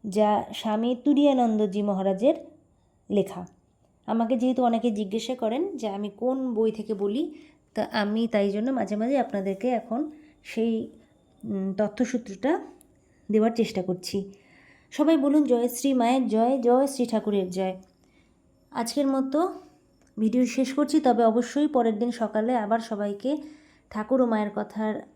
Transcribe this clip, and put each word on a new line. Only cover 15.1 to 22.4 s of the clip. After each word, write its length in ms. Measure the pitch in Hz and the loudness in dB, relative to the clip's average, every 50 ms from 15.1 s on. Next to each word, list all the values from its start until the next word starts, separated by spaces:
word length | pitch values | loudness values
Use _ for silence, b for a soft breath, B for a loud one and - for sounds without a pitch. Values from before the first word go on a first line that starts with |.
| 330 | 4
বলুন, 260 | 302 269 285 277 302 294 | 4 4 4 4 4 4
"জয় 240 | 247 247 233 233 | 4 2 2 2
শ্রী 260 | 247 240 - - 277 269 | -2 -4 0 0 2 2
মায়ের 340 | 254 226 233 247 269 254 | 4 4 4 2 2 2
জয়, 320 | 214 208 220 226 240 269 269 | 2 2 2 4 4 2 2
জয় 260 | 226 240 240 254 277 | 4 4 6 6 4
শ্রী 180 | 269 269 - 247 | 2 0 -2 -2
ঠাকুরের 440 | 233 226 214 214 214 208 202 185 180 | 0 0 -2 0 2 0 0 0 0
জয়।" 260 | 180 185 190 185 185 185 - _ _ _ b b b b b b b b b _ _ _ _ _ | -2 -2 -2 -4 -4 -8 -14 _ _ _ b b b b b b b b b _ _ _ _ _
আজকের 360 | - 254 233 226 - 294 285 | -6 -6 -6 -2 0 0 0
মতো 460 | 269 269 269 269 269 - 302 349 370 320 B B B B B B _ _ _ _ _ _ - | 2 2 0 -2 0 0 0 0 0 -2 B B B B B B _ _ _ _ _ _ -2
ভিডিও 260 | 220 220 233 254 254 | -2 2 2 2 2
শেষ 280 | 240 - 262 269 262 269 | 2 2 -2 -2 0 0
করছি, 260 | - 294 294 - 311 | 0 0 2 2 2
তবে 240 | 302 254 233 214 240 | 4 4 4 6 4
অবশ্যই 440 | 226 220 240 240 - - 285 294 | 4 4 2 0 0 0 0 0
পরের 320 | 294 302 262 233 226 220 202 | 2 2 2 2 2 0 0
দিন 120 | 233 240 | -2 -4
সকালে 440 | 233 - 226 214 220 220 | -2 -2 -4 -2 -2 -2